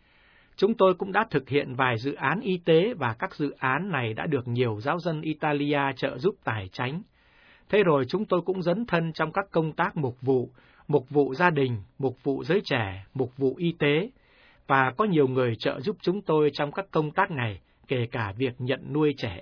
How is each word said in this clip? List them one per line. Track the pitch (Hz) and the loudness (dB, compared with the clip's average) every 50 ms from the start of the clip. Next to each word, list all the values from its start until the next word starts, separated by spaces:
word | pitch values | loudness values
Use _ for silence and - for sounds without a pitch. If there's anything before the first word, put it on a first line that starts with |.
| _ _ _ _ _ _ _ _ _ _ _ | _ _ _ _ _ _ _ _ _ _ _
Chúng | - 190 208 226 | 0 2 2 4
tôi | - 196 190 180 | 6 6 4 4
cũng | 180 190 196 | 2 -2 -2
đã | 185 202 - - | 0 0 0 2
thực | - 139 127 - | 0 -2 0 0
hiện | 131 143 143 139 127 | 0 0 0 -2 -2
vài | 123 135 127 120 110 | 0 0 2 0 0
dự | 113 143 147 | -2 -4 -4
án | - 143 135 160 208 | -2 -2 -2 -2 -2
y | 262 208 185 175 - | -2 -2 -4 0 2
tế | 175 160 160 185 233 247 | 4 4 6 4 2 -2
và | 175 131 117 110 - | -2 -4 -4 -4 -4
các | 185 190 - | -8 -8 -4
dự | - 147 139 - - | -4 -4 -4 -4 -2
án | - 131 131 147 185 208 | -2 0 0 0 -2 -2
này | 165 135 120 110 110 | -2 -2 -2 -2 -4
đã | - 76 | -4 -2
được | 165 143 127 120 123 | -2 -2 -2 -2 -2
nhiều | 117 123 127 117 107 104 | 0 0 0 0 -2 -4
giáo | 110 143 165 175 | -4 -4 -2 -2
dân | - 180 160 151 | -2 -4 -4 -4
Italia | 156 156 151 - - 151 147 143 143 147 147 143 139 139 131 | -4 -6 -4 -2 -2 -2 0 0 0 0 0 0 0 0 -2
trợ | - 143 135 - 127 | -2 -4 -4 -2 -2
giúp | 131 196 214 _ - | -2 -2 -2 _ -4
tài | 127 113 110 95 95 | -4 -4 -4 -6 -8
chánh. | - - 123 127 147 185 - _ _ _ _ _ _ _ _ - - _ _ - | -6 -6 -6 -4 -4 -6 -10 _ _ _ _ _ _ _ _ -20 -20 _ _ 0
Thế | - 214 | 2 4
rồi | 196 175 151 139 131 127 | 6 6 4 4 2 0
chúng | - 202 214 | -2 -2 0
tôi | - 185 175 | 0 0 0
cũng | 175 - 190 190 | 0 0 -2 -2
dấn | 165 175 175 214 240 | 0 0 0 0 -2
thân | - 180 165 165 165 | 0 0 0 0 0
trong | 156 - 160 160 | -2 -2 -4 -2
các | - 196 196 - | -2 -4 -4 -2
công | - - 160 156 | 0 0 0 0
tác | 147 - 170 202 - | 0 -2 -2 -2 -2
mục | 175 143 123 120 - | -2 -4 -4 -4 -2
vụ, | - 131 135 127 120 - - _ - _ _ _ _ - | 0 2 2 2 0 -2 -10 _ -20 _ _ _ _ 0
mục | 147 143 - - | 0 0 0 2
vụ | 135 147 139 131 131 | 2 2 2 2 2
gia | 170 180 180 | 2 2 2
đình, | 160 143 135 127 120 104 92 - _ - | 4 2 0 0 -2 -4 -8 -12 _ -4
mục | 135 131 123 - | -4 -4 -4 -4
vụ | - 147 135 135 131 | -4 -4 -2 -2 0
giới | 123 170 214 - | 0 0 0 0
trẻ, | - 143 123 110 95 95 98 98 - - | 0 -2 -2 -2 -4 -8 -12 -14 -8 -4
mục | 131 127 123 - | -4 -4 -4 -2
vụ | - 139 131 131 | 0 0 0 0
y | - 175 170 165 - | 0 -2 -2 0 0
tế, | 156 143 147 160 196 269 - _ _ _ _ _ _ _ _ _ _ | 0 2 2 0 -2 -4 -10 _ _ _ _ _ _ _ _ _ _
và | - 143 135 131 131 123 | 2 2 4 2 2 0
có | - 214 | 0 0
nhiều | 214 180 156 139 131 | 2 4 4 4 4
người | 127 131 127 120 113 - | 2 2 0 0 0 -2
trợ | - 143 - - | -4 -4 -4 -4
giúp | 131 202 208 - | -4 -6 -6 -4
chúng | - 180 180 208 | -2 -4 -4 -2
tôi | 196 - 160 156 151 147 | -2 0 2 2 2 2
trong | 143 - 151 143 | 0 -2 -4 -4
các | 147 - 190 - | -4 -8 -6 -2
công | - 160 156 151 | -2 -2 -2 0
tác | - 185 196 196 | 2 0 0 2
này, | 165 131 120 110 98 87 _ _ _ _ _ - | 0 -2 -2 -4 -4 -8 _ _ _ _ _ -4
kể | 135 123 117 117 | -2 -2 -2 -4
cả | - 127 110 98 95 | -4 -4 -4 -4 -4
việc | 110 131 127 127 - | -2 -4 -4 -4 -4
nhận | 123 123 131 131 - 135 | -4 -4 -4 -4 -4 -4
nuôi | 135 151 156 147 135 | 0 2 2 2 0
trẻ | - - 107 87 92 | -2 -6 -8 -8 -8